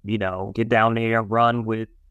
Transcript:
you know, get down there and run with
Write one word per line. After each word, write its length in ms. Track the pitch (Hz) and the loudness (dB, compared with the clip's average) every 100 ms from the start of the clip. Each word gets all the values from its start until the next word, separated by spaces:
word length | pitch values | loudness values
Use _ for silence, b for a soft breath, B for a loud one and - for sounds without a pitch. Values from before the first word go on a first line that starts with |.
you 140 | 98 110 | -6 -4
know, 360 | 95 92 98 | -4 -4 -6
get 160 | 104 117 | -4 2
down 240 | 120 113 | 4 4
there 260 | 113 113 113 | 2 0 0
and 100 | 107 | 0
run 360 | 113 117 120 110 | 2 2 2 -2
with 240 | 110 113 _ _ | -4 -6 _ _